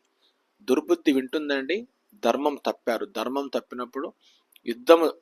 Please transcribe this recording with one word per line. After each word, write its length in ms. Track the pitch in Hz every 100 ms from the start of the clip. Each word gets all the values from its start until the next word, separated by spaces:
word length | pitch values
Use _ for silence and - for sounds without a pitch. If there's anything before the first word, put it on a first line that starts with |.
| _ _ _ _ _ _
దుర్బుద్ధి 500 | 104 135 147 170 -
వింటుందండి. 760 | 135 131 160 147 139 135 190 240 _ _ _
ధర్మం 340 | 120 120 147 139 -
తప్పారు. 400 | 107 - 110 104
ధర్మం 440 | 98 117 135 139
తప్పినప్పుడు 600 | 120 - 120 120 135 170 - _ _ _ _ -
యుద్ధం 440 | 117 123 165 160 -